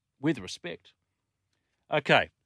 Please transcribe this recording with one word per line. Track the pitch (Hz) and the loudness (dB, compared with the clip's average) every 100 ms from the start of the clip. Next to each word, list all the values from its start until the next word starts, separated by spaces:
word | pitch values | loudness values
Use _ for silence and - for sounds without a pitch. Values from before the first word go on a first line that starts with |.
| _ _ | _ _
with | 147 139 | -4 -4
respect, | 92 - 175 165 - _ _ _ _ _ _ _ _ _ _ | -8 -14 -14 -14 -18 _ _ _ _ _ _ _ _ _ _
okay, | 151 - 143 80 _ | -2 4 4 2 _